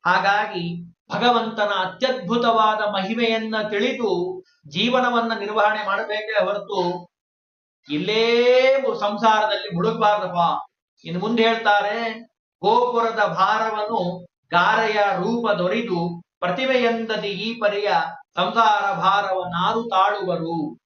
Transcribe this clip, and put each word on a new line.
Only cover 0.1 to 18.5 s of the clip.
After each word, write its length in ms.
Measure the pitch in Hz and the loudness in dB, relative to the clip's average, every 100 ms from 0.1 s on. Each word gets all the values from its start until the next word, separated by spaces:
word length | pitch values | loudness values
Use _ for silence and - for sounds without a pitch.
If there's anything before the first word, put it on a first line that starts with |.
| 190 196 208 208 196 170 175 - _ _ | 2 2 0 0 -4 -6 -8 -12 _ _
ಭಗವಂತನ 520 | 202 240 240 220 214 | 0 2 2 0 -2
ಅತ್ಯದ್ಭುತವಾದ 1300 | 208 196 175 - 254 254 180 233 233 226 214 214 208 | -2 0 -4 -2 -2 -2 -2 0 2 4 4 2 -2
ಮಹಿಮೆಯನ್ನ 760 | 196 190 226 226 226 220 220 208 | -2 -4 0 0 0 -2 -4 -2
ತಿಳಿದು 720 | 202 247 226 220 175 180 - - _ 147 | -2 -2 0 -2 0 -2 -8 -14 _ -10
ಜೀವನವನ್ನ 640 | 165 226 254 240 240 226 | -2 0 2 2 0 -2
ನಿರ್ವಹಣೆ 520 | 220 202 214 208 214 208 | -4 -2 2 2 0 -2
ಮಾಡಬೇಕೇ 580 | 202 214 208 214 208 | -4 -2 -6 -2 0
ಹೊರತು 640 | 185 208 - 196 175 180 175 _ _ _ _ _ _ _ - | 0 -2 -4 -2 -2 -4 -10 _ _ _ _ _ _ _ -8
ಇಲ್ಲೇ 920 | 151 180 220 233 233 247 254 262 269 | -4 -2 0 2 4 4 6 4 2
ಮು-, 180 | 254 214 | 0 -2
ಸಂಸಾರದಲ್ಲಿ 720 | 208 208 226 214 214 196 - | -4 2 2 4 2 -2 -4
ಮುಳುಗಬಾರ್ದಪ್ಪ. 960 | 170 220 220 214 208 180 175 170 156 - _ _ _ | -2 -2 2 2 2 -2 0 0 0 -8 _ _ _
ಇನ್ನು 160 | 165 175 | -8 -6
ಮುಂದೆ 220 | 208 233 | -2 2
ಹೇಳ್ತಾರೆ, 800 | 226 226 220 208 202 226 226 226 240 _ _ _ | 2 2 2 2 2 -2 -4 -8 -16 _ _ _
"ಗೋಪುರದ 600 | 185 226 247 233 226 214 | 2 4 2 0 0 0
ಭಾರವನ್ನು 1040 | 196 165 196 220 220 214 214 226 175 180 - _ _ | 0 2 0 2 -2 -4 -4 -2 -4 -6 -14 _ _
ಗಾರೆಯ 520 | 175 185 226 220 214 | 2 2 2 2 2
ರೂಪ 480 | 202 175 196 233 226 | 2 0 -2 -2 0
ದೊರೆದು 720 | 190 180 233 233 175 170 170 - _ | 0 0 -2 -2 -2 -2 -6 -14 _
ಪ್ರತಿಮೆಯಂದದಿ 880 | 180 262 262 247 233 226 226 208 202 | -4 -2 0 2 2 0 -4 -4 -4
ಈ 320 | 180 214 240 | -6 -6 -2
ಪರಿಯ 320 | 202 202 208 170 160 - - 180 | -2 0 0 0 -2 -10 -12 -4
ಸಂಸಾರ 580 | 190 | -2